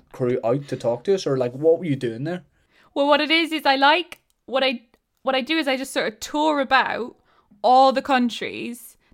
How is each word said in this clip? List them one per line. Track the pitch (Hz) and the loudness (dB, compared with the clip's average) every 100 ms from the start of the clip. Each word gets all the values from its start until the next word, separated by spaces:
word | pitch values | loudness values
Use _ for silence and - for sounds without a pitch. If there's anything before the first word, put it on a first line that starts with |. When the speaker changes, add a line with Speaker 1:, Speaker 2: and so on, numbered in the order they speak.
| _ | _
Speaker 1:
crew | - 127 127 | -4 -2 0
out | 113 139 143 | 0 -2 -4
to | - | -6
talk | 120 120 | -4 -4
to | - | -2
us? | 190 165 | -2 0
Or, | 131 | -2
like, | 123 | -2
what | 131 156 165 | 0 2 2
were | |
you | 180 131 | 0 -4
doing | 123 113 | -4 -6
there? | 147 175 - _ _ _ _ | -6 -8 -12 _ _ _ _
Speaker 2:
Well, | - 285 | -2 2
what | 285 | 2
it | 294 | 2
is, | 320 330 | 0 0
is | 320 285 | -2 0
I | 269 | 4
like, | 277 320 339 - _ _ - | 4 2 -2 -14 _ _ -6
what | 247 | -2
I, | 262 254 - _ _ _ | -2 -2 -10 _ _ _
what | 254 | -2
I | 262 | -2
do | 262 320 | 0 -2
is | 277 | 0
I | 262 | -2
just | 262 | -4
sort | 285 185 | -4 -4
of | 214 | -6
tour | - 302 311 294 | -6 0 0 0
about | 262 262 220 - 233 - _ _ _ _ | 2 0 0 -4 -8 -12 _ _ _ _
all | 214 254 269 | 4 6 6
the | 254 | 4
countries | 269 262 240 - 123 104 226 240 - - _ | 0 0 0 -4 -10 -8 -10 -12 -18 -20 _